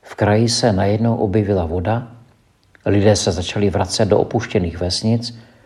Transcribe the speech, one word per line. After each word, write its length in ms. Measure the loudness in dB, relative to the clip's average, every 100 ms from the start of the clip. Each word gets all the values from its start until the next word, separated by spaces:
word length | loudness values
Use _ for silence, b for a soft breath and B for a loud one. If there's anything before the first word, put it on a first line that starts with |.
V 140 | -20 -2
kraji 340 | 2 2 2
se 240 | 2 0
najednou 420 | 2 2 2 0 0
objevila 500 | 0 0 2 0 0
voda, 420 | -2 -2 -4 -6 -18 -20 _ _ _ _ _ -2
lidé 300 | 2 4 4
se 160 | 2
začali 380 | -2 -4 -2 0
vracet 360 | 0 -4 -2 2
do 140 | 2
opuštěných 600 | 2 -2 -2 -2 -2 -4
vesnic 580 | -6 -2 0 0 -2 b b b